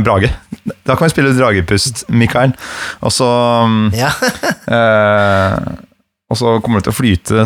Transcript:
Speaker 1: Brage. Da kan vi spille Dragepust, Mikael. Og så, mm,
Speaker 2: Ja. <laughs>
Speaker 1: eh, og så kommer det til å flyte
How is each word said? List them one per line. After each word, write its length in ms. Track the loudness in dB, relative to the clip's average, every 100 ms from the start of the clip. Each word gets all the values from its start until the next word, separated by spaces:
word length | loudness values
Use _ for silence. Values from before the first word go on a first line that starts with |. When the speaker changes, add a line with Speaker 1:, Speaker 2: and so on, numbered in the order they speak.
| 2
Speaker 1:
Brage. 240 | 0 0 -4 -10 -12 -12 -8 -4
Da 80 |
kan 140 | 0 0
vi 60 | 2
spille 160 | 0
Dragepust, 720 | 2 2 2 0 0 -2 -6 -2
Mikael. 400 | 0 2 2 0 -2 -10 -12 -12 -8
Og 120 | -4 0
så, 100 | 0 2 2 2 2
mm, 220 | 2 0 0
Speaker 2:
Ja. 140 | -2 -2 -4 -4
<laughs> 320 | -6 -6 -4 0
Speaker 1:
eh, 800 | 2 2 2 2 2 2 0 -2 -6 -10 -16 _ _ _ _
og 60 | -2
så 160 | 0 0
kommer 220 | 0 0
det 60 | 0
til 60 |
å 40 | -2
flyte 460 | 0 0 0 0